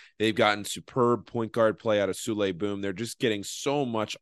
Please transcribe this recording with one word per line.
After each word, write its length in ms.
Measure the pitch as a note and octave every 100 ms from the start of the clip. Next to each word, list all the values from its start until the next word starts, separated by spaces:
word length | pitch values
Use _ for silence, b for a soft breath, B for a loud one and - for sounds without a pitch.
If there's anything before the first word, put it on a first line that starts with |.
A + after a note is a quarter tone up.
| b -
They've 160 | G#2+
gotten 300 | A2 G#2+ G#2
superb 640 | G2+ - - - A#2+ A#2 F#2+
point 260 | A#2+ A2
guard 260 | A#2+ A2 G2+
play 220 | A2+ G#2
out 80 | G2
of 80 | F2+
Souley 420 | - G#2+ G2 F2
Boum. 220 | G2+ G2+
They're 120 | G2
just 280 | F#2 A2+ -
getting 240 | B2 G#2
so 400 | G2 - - C#3+
much 320 | C3 A2 G#2+ -